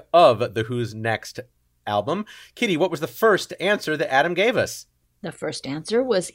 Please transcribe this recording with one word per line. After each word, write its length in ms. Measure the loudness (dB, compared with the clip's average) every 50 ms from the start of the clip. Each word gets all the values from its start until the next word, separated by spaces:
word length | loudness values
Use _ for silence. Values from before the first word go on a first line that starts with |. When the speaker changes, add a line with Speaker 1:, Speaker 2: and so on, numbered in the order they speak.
| -4 _ 6
Speaker 1:
of 400 | 6 8 8 6 4 0 -4 -2
the 80 | -4 -4
Who's 300 | -4 -4 -4 -6 -6 -6
Next 460 | -6 -4 -4 -4 -4 -6 -10 -14 -14 -16 _ _ _ _ _ _ _ _
album. 400 | -4 -2 -2 0 -2 -4 -4 -6 -8 -14 -20 -20 -20 _
Kitty, 220 | -4 -2 0 0
what 140 | 0 0 0
was 100 | -2 -4
the 60 | -6
first 480 | -8 -4 0 2 4 4 2 0 -6 -8 -4
answer 380 | -2 -2 -2 -2 -2 -4 -4
that 160 | -4 -2 0 2
Adam 220 | 2 2 2 0
gave 220 | 0 0 0 2 0
us? 280 | -2 -2 -4 -10 -16 _ _ _ _ _ _ _ -12
Speaker 2:
The 100 | -12 -10
first 340 | -8 -8 -8 -8 -8 -10
answer 360 | -10 -10 -10 -6 -2 -2 0 2
was 280 | 4 2 2 2 -2